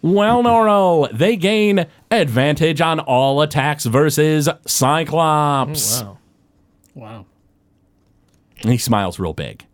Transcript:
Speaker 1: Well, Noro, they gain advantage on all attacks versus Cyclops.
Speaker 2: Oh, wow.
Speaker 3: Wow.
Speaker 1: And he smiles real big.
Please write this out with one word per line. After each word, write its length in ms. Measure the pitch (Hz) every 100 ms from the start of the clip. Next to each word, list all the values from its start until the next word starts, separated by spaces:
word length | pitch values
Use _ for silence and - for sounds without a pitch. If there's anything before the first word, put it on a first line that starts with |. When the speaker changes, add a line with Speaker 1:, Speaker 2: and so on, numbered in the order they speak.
Speaker 1:
Well, 420 | 156 196 208 240
Noro, 640 | 240 233 220 208 190 165 139
they 240 | 113 175 226
gain 520 | 180 214 208 196 165 _ _
advantage 680 | 226 151 117 139 147 160 151
on 180 | 165 156
all 420 | 147 127 135 139
attacks 440 | 151 147 139 147 120
versus 600 | 120 151 151 151 156 147 - -
Cyclops. 1300 | - 131 151 160 156 160 151 147 139 127 151 101 117
Speaker 2:
Oh, 160 | 104 - _ _ _ _ _ _ _
wow. 140 | - 110
Speaker 3:
Wow. 140 | 113 95 _ _ _ _ _ _ _ _ _ _ _ _ -
Speaker 1:
And 100 | 110
he 60 | 123
smiles 400 | - 110 95 -
real 140 | 90
big. 320 | 78 69 52 -